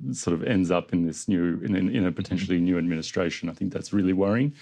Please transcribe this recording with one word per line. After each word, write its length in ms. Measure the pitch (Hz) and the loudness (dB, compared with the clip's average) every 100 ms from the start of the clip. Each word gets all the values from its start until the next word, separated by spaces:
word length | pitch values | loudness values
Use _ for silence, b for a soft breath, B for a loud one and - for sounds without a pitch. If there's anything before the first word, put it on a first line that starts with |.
| 131 | -6
sort 220 | - - | -4 -2
of 100 | 82 | 0
ends 280 | - 104 87 | 2 2 2
up 200 | 87 82 | 2 0
in 140 | 90 82 | 0 0
this 200 | 78 - | -2 -2
new, 320 | 92 87 82 | 0 2 0
in, 100 | 107 95 | -2 0
in, 140 | 92 | 0
in 160 | 123 90 | 2 0
a 60 | |
potentially 480 | 85 95 92 98 90 | -2 -4 -4 0 2
new 180 | 90 87 | 2 2
administration, 720 | 85 80 76 - 87 - 85 | 0 -2 -2 -2 -2 -2 -6
I 40 | |
think 180 | - 98 | -4 -6
that's 220 | 95 - | -6 -2
really 200 | 104 92 | 0 2
worrying, 380 | 92 95 110 143 143 | 2 2 2 0 -2